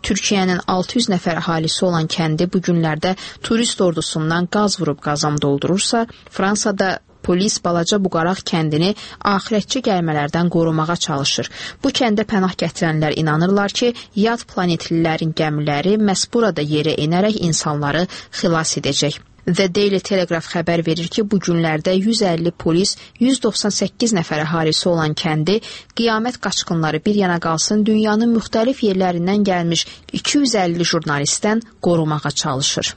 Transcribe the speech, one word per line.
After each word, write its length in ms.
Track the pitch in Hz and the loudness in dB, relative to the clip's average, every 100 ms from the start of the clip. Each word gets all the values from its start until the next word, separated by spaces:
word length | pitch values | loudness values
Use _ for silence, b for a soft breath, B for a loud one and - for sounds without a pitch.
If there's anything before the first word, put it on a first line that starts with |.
Türkiyənin 580 | - - - 202 185 175 - | -2 -2 0 0 2 0 0
altı 320 | 185 175 240 | -2 0 -2
yüz 100 | 233 | 0
nəfər 300 | 180 - 165 | 0 0 -2
əhalisi 440 | 170 165 160 - | -2 -2 -2 0
olan 220 | 185 170 160 | 0 0 -2
kəndi 400 | - 160 156 175 | -2 0 0 0
bu 80 | 190 | 0
günlərdə 520 | 175 170 165 156 180 190 B B | 0 2 2 0 -2 -4 B B
turist 380 | - 226 233 - | -2 0 0 2
ordusundan 640 | 185 160 156 165 156 170 175 | 0 0 -4 -2 0 0 0
qaz 340 | 208 208 - | 0 0 0
vurub 200 | 156 143 | -2 -2
qazan 380 | - 147 156 147 | -2 -2 0 0
doldurursa, 640 | 147 143 143 185 - 233 226 B B | 0 0 0 0 2 0 -2 B B
Fransada 720 | - 196 208 220 196 190 170 _ - | -2 0 0 0 0 0 -2 _ -10
polis 360 | - 180 208 - | -2 0 0 -2
balaca 340 | 175 175 170 214 | 0 0 0 0
Buqaraq 400 | 185 165 165 190 - | 0 0 0 -2 -2
kəndini 420 | 175 156 151 175 208 B B 202 | -2 0 2 0 -2 B B 0
axirətçi 480 | 196 - 214 - 269 240 | 0 0 -2 0 -2 0
gəlmələrdən 640 | 190 165 151 147 165 175 | 0 0 0 0 0 2
qorumağa 460 | 170 165 160 156 175 - | 2 2 2 0 -2 -2
çalışır. 440 | 143 139 - - B B B | -2 -2 -2 -6 B B B
Bu 80 | 277 | -2
kəndə 320 | - 240 208 | 0 2 2
pənah 320 | 214 208 190 | 2 2 0
gətirənlər 640 | - 170 - 165 156 156 - | 0 -4 0 0 2 0 0
inanırlar 560 | 160 151 175 202 202 | 0 2 4 2 0
ki, 180 | - 240 240 B | 0 0 -2 B
yad 320 | 214 220 233 - | 0 0 0 -4
planetlilərin 800 | - 180 165 - 165 165 160 160 | -2 0 -2 0 0 0 0 -2
gəmiləri 640 | 156 156 151 151 143 147 214 | 0 0 0 0 0 2 2
məhz 300 | 208 185 - | 2 0 0
burada 300 | 240 226 170 | 0 0 0
yerə 320 | 151 151 151 143 | 0 0 0 0
enərək 400 | 151 175 208 214 | 0 2 2 0
insanları 640 | 170 156 160 147 143 151 185 B B | 0 0 -2 -2 0 0 -2 B B
xilas 480 | - 185 165 160 - | -4 0 0 0 -2
edəcək. 420 | 135 139 143 - - - | -2 0 -2 -4 -16 -10
The 220 | - 175 196 | -2 0 2
Daily 240 | 190 202 190 | 2 2 0
Telegraph 480 | - 196 175 170 - | 0 -2 0 -2 -4
xəbər 380 | 180 170 170 165 | -4 0 0 0
verir 220 | 160 170 | -2 -2
ki, 140 | - 208 | -2 0
bu 140 | 202 | 0
günlərdə 540 | 180 170 165 156 156 190 | 2 0 0 0 0 2
yüz 220 | 202 226 | 2 2
əlli 300 | 196 165 170 | 0 2 -2
polis, 380 | - 175 165 202 - B - | -2 0 2 0 -4 B 0
yüz 220 | 240 269 | 0 2
doxsan 320 | 226 - 208 | 0 0 -2
səkkiz 400 | - 196 - 233 | -2 -4 -2 0
nəfər 300 | 208 165 151 | 0 0 -2
əhalisi 420 | 151 165 160 151 185 | -2 0 0 2 2
olan 300 | 170 156 151 | 2 0 0
kəndi 400 | 170 156 156 208 B B B - | -2 0 0 0 B B B -2
qiyamət 400 | 226 220 233 247 | 0 0 -2 -4
qaçqınları 640 | 202 - - 170 156 156 | -4 -4 -2 0 0 0
bir 160 | 214 208 | 0 2
yana 220 | 185 170 | 2 0
qalsın, 400 | 170 160 - 214 | 0 -2 0 2
dünyanın 540 | 208 214 220 214 233 226 | 2 2 2 2 2 2
müxtəlif 460 | - 226 226 269 220 | 0 0 0 2 0
yerlərindən 560 | 185 185 175 175 208 202 | 2 0 0 0 2 2
gəlmiş 360 | 180 170 165 - B B | 2 0 0 -2 B B
iki 260 | - - 285 | -6 0 2
yüz 160 | 277 | 2
əlli 320 | 220 180 170 170 | 2 0 0 0
jurnalistdən 800 | 165 156 143 143 - 208 220 - - | 0 0 -2 -2 0 0 0 -4 -4
qorumağa 480 | 185 170 156 151 147 | 0 2 2 0 -2
çalışır. 640 | - 156 131 139 - - | -2 -2 -2 -2 -2 -4